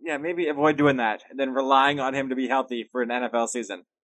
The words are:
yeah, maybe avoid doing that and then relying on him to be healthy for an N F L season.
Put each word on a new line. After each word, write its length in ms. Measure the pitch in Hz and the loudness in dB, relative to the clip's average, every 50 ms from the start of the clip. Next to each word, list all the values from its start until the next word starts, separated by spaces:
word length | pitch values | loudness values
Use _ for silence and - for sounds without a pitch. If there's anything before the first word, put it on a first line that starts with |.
| 131 | -8
yeah, 120 | 165 151 139 | -6 -6 -4
maybe 300 | 147 170 180 175 175 151 | -4 -4 -2 -2 -2 -2
avoid 280 | 151 139 147 156 156 | 0 2 2 2 4
doing 200 | 143 147 147 135 | 4 4 4 4
that 260 | 127 117 110 107 101 - - | 4 0 -2 -2 -4 -8 -12
and 80 | - 131 | -8 -4
then 120 | 135 131 127 | -4 -2 -2
relying 460 | 135 135 131 135 135 135 143 147 143 | -2 2 4 4 6 6 4 2 0
on 140 | 131 131 131 | -2 -2 -2
him 160 | 139 135 135 | -2 -4 -4
to 40 | 131 | -2
be 140 | 127 131 120 | -2 -2 0
healthy 400 | 127 135 127 - 127 117 110 - | 0 0 -2 -2 -4 -8 -8 -6
for 100 | - 127 123 | -4 -4 -2
an 100 | 113 123 | -2 -2
N 100 | 123 123 | -2 -2
F 80 | 113 117 | -2 0
L 140 | 120 117 | 0 -2
season. 380 | 113 - 123 113 98 101 90 - _ _ _ | -2 -4 -6 -8 -8 -10 -14 -14 _ _ _